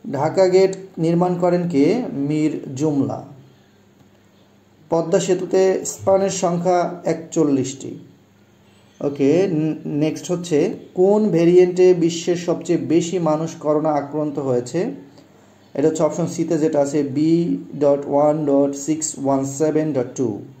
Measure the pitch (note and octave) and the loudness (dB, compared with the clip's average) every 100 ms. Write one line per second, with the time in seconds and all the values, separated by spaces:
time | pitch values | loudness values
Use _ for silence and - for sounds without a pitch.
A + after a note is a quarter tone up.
0 | - C3+ D3+ E3+ F#3 F3+ F#3+ - - - | -6 -2 -2 2 4 6 4 0 -12 -2
1 | E3 E3+ F3+ F3 F3+ F3+ E3+ C#3+ D3+ A3+ | 0 2 2 2 2 2 0 2 2 2
2 | A#3 C#3 C#3+ D3+ D3+ - - C3 D#3 C#3 | -4 -4 -2 0 0 -2 -10 -4 -2 0
3 | A2+ A2 - - - _ _ _ _ _ | -2 -6 -12 -20 -20 _ _ _ _ _
4 | _ _ _ _ _ _ _ _ - E3 | _ _ _ _ _ _ _ _ -4 -2
5 | D#3+ F#3 F3+ F3+ F3+ F#3+ F#3+ F#3 - - | 0 -2 0 -2 0 2 2 0 -6 -4
6 | - G3 G3 F#3 F3 E3+ F3+ F3+ E3+ - | 0 2 0 -2 -2 0 0 0 0 -4
7 | - D#3+ - E3 D3 C3+ B2 - - - | -6 -6 -4 -2 0 0 -2 -8 -14 -14
8 | - _ _ _ _ _ _ _ _ _ | -18 _ _ _ _ _ _ _ _ _
9 | C#3+ C#3+ C#3 D#3+ G3 D#3 D#3 D3+ D#3 D3+ | -6 0 2 4 2 0 -2 -4 -6 -2
10 | D#3 - - F3 F3 D3 C#3+ - - - | -2 -4 -6 -6 0 0 0 -4 -10 0
11 | F#3 G#3+ G#3+ E3 E3+ F3+ F3+ F3+ F#3 F3 | 2 4 2 4 6 6 6 6 4 6
12 | E3 E3 - F3 - D#3+ - D#3+ C3 E3 | 2 -2 -4 -2 -2 -4 -2 -2 2 0
13 | E3+ F#3+ D#3+ D3+ D#3+ - D3+ D3+ D#3 D3 | 0 -2 0 0 -4 -4 0 0 2 -2
14 | C#3 D3+ D3+ C#3+ C3+ B2 B2 E3 A3+ C#4 | -2 -4 -4 -4 -2 -2 -2 -4 -4 -8
15 | - - - _ - _ _ - D3+ D#3+ | -18 -20 -20 _ -20 _ _ -2 0 2
16 | D#3 D#3 E3 - E3 E3 D#3 D3 C#3 D#3 | -2 0 -4 -4 -2 0 0 0 0 0
17 | C#3 C3 D#3 E3 E3+ - - D3 C#3+ C#3+ | -2 0 2 2 0 -4 -6 0 2 2
18 | C#3+ C#3+ D3+ D#3 C#3+ C#3 C#3+ C#3 - D#3 | 0 2 2 2 2 2 2 -2 -4 -4
19 | - - C#3 C3+ C3+ - D#3 D3+ D#3 C3 | -4 -4 -2 -2 -2 -2 0 0 0 -2
20 | B2 - A#2+ G2 F#2 - | -4 -4 -4 -4 -12 -20